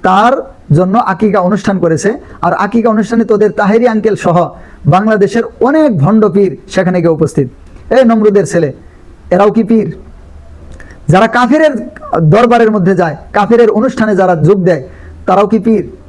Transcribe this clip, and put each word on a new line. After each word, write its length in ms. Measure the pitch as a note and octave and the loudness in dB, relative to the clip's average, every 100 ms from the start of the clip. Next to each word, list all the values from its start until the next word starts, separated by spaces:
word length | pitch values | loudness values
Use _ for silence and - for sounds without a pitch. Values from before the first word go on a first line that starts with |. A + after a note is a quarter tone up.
তার 520 | - G3 A3+ C#4 - - - | 2 2 2 0 -6 -20 -2
জন্য 240 | C#3+ F3+ A3+ | 0 2 0
আকিকা 420 | A3 F3+ G#3+ G3 | -2 -2 0 0
অনুষ্ঠান 400 | F3+ G3+ A3 F#3+ | -2 -2 -2 -2
করেছে। 340 | E3 D#3+ G3+ B3+ - - | -2 0 -2 -6 -14 -6
আর 120 | F3 | -4
আকিকা 360 | - G3+ A#3 A3+ | -2 -2 0 0
অনুষ্ঠানে 360 | A3 G#3 A#3 A3+ | -2 -2 -2 0
তোদের 260 | G#3+ G#3 | 0 0
তাহেরি 360 | - G3+ A3 A#3+ | 0 0 2 0
আঙ্কেল 280 | A3 A3 G3 | 0 -2 -2
সহ 340 | F3+ E3+ E3 - - - - | 0 0 -2 -8 -20 -6 0
বাংলাদেশের 580 | F3+ G#3+ G#3+ G3 A#3 A3+ - | 0 2 0 0 0 -4 -2
অনেক 360 | A#3+ D#4 D4+ F#3 | 0 2 2 0
ভণ্ড 320 | D3+ G#3+ G#3 | 2 2 2
পীর 280 | F#3 F#3+ C3+ - | 2 0 -4 -6
সেখানে 340 | - F#3 F3+ | -4 -2 0
গিয়ে 100 | E3+ | 0
উপস্থিত। 360 | D3+ D3+ - B2 - - - - | 0 -2 -2 -4 -8 -20 -20 -2
এই 140 | B3+ A#3+ | 2 2
নমরুদের 400 | A3+ G#3+ G3 E3+ | 2 2 2 0
ছেলে, 280 | F3 D3+ - - - - - - | -2 -2 -6 -20 -20 -20 -20 -4
এরাও 200 | F3+ G3+ | 0 2
কি 120 | A3 | 0
পীর? 320 | G#3 A3+ F3+ - - - - - - - - - - - - | 0 0 -2 -10 -20 -20 -20 -20 -20 -20 -20 -20 -20 -10 0
যারা 200 | F#3 A3+ | 2 2
কাফেরের 600 | A#3+ B3 D4+ D#4 B3+ - - - D#3 | 0 0 2 2 -2 -12 -16 -6 -2
দরবারের 500 | D#3 G3+ A#3+ A#3+ A3 | 2 2 4 4 2
মধ্যে 240 | G#3 F3 F#3 | 2 0 0
যায়, 200 | E3 C#3+ - | -2 -6 -6
কাফেরের 360 | G#3 G3+ A#3 A3+ | -4 0 2 2
অনুষ্ঠানে 460 | G#3 B3+ C4 A3 G3 | 2 -2 -2 -2 0
যারা 200 | F#3 E3+ | 0 2
যোগ 280 | D3 G3 | 2 2
দেয়, 240 | F3+ D#3 B2+ - - - - | 0 -2 -6 -20 -20 -10 -2
তারাও 220 | F#3+ G3+ | 0 0
কি 120 | A3 | 0
পীর? 300 | A3+ G#3+ D3+ - | 0 -2 -4 -16